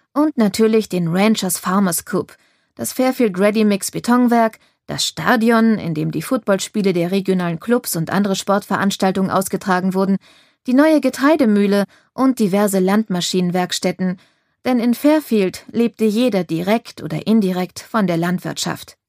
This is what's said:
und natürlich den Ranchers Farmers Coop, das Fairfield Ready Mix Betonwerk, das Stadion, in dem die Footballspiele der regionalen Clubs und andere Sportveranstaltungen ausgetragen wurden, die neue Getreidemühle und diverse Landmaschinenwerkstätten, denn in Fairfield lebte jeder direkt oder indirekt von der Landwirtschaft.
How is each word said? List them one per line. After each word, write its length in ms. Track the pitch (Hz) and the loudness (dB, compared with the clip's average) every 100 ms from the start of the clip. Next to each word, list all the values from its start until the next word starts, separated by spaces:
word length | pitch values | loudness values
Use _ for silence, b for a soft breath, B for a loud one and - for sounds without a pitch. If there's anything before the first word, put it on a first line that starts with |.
| b | b
und 240 | - 311 269 | -2 0 2
natürlich 520 | 214 - 220 220 214 | 0 2 2 2 0
den 200 | 180 165 | -2 -2
Ranchers 500 | 180 214 214 185 - | 2 2 2 -2 -4
Farmers 460 | 185 190 190 165 | -2 0 0 -2
Coop, 320 | - 180 - - _ _ _ | -4 -4 -6 -10 _ _ _
das 180 | - 233 | -12 -8
Fairfield 460 | - 254 254 233 175 | -2 0 2 0 2
Ready 260 | 208 208 | 0 2
Mix 260 | 214 196 - | 2 0 -2
Betonwerk, 680 | 165 - 247 247 233 226 - _ _ - | -6 0 2 4 2 2 -2 _ _ -10
das 180 | 147 | -6
Stadion, 760 | - - 160 240 220 233 226 214 | -6 -4 0 2 2 4 2 0
in 160 | 165 | -2
dem 160 | 156 160 | -4 -4
die 120 | 156 | -6
Footballspiele 720 | - 262 - 196 - 214 196 | -4 -4 0 -2 -2 -2 0
der 180 | 180 170 | 0 0
regionalen 480 | 196 190 185 175 160 | -2 0 -2 -2 -6
Clubs 360 | - 240 - 170 | -2 -2 -2 -4
und 140 | 160 | -2
andere 260 | 180 202 190 | -2 0 -2
Sportveranstaltungen 960 | - 202 - 196 196 - 190 190 190 | 0 -2 0 -2 -2 0 0 0 0
ausgetragen 640 | 175 190 185 208 180 185 | 0 -2 -4 -2 -2 0
wurden, 240 | 185 196 196 b b b b - | 0 0 -2 b b b b 0
die 80 | |
neue 260 | 254 311 311 | 2 4 4
Getreidemühle 840 | 262 247 277 320 233 208 202 202 196 b b | 2 0 2 4 4 4 4 2 0 b b
und 260 | - 262 254 | -2 0 2
diverse 400 | 208 196 208 196 | 2 2 2 2
Landmaschinenwerkstätten, 1400 | 185 214 220 175 - 185 180 180 180 - 185 180 185 185 b b b b | 2 2 0 -2 -2 -2 0 0 -2 -4 -4 -2 -4 -4 b b b b
denn 160 | 247 247 | -2 0
in 140 | 240 | 0
Fairfield 680 | 226 285 311 - 214 185 - - | 2 2 2 2 0 0 -4 -6
lebte 340 | 220 233 - | -2 -2 0
jeder 400 | 220 208 247 196 | 0 2 0 0
direkt 580 | 175 165 185 233 - - | -2 -4 -2 -2 -4 -12
oder 240 | 156 156 - | -10 -6 0
indirekt 540 | 220 190 180 180 - | 2 2 -2 -6 -10
von 260 | - 226 185 | -6 -2 0
der 100 | 165 | 0
Landwirtschaft. 800 | 170 180 160 147 - - - - | -2 -4 -6 -6 -6 -8 -12 -20